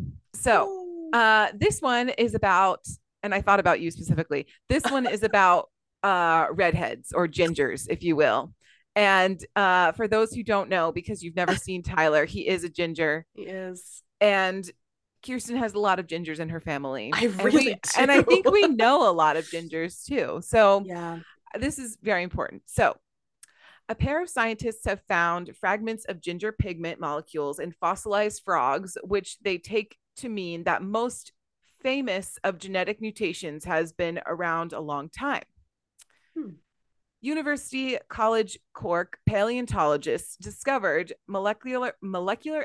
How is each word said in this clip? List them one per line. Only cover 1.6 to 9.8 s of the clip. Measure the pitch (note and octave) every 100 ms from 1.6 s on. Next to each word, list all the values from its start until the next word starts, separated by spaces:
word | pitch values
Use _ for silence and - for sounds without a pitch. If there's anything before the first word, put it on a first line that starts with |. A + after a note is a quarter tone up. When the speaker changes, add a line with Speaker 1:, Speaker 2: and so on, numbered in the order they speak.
| G4+ -
Speaker 1:
one | C#4+ A#3+ B3
is | - A#3
about, | G#3+ G3+ F3+ F#3+ - - - _ _
and | G#3
I | G3
thought | G3+ G2+
about | F3 -
you | E3
specifically. | - E3 D#3 E3 C#3+ - _ -
This | C#4+ -
one | C#4 B3
is | G#3
Speaker 2:
<laughs> |
Speaker 1:
about, | G#3 G#3 F#3 F3 - _ _ _
uh, | G3+ F3+ E3+ E3 D#3
redheads | E3 F3 E3 D#3+ - -
or | D#3 F3
gingers, | D3+ E3 D3+ C3+ C#3 -
if | -
you | F3 D3+
will. | D#3 C3+ - - _ _ _ -
And, | G3+ F#3+ F#3 F#3 -
uh, | - G3 F3+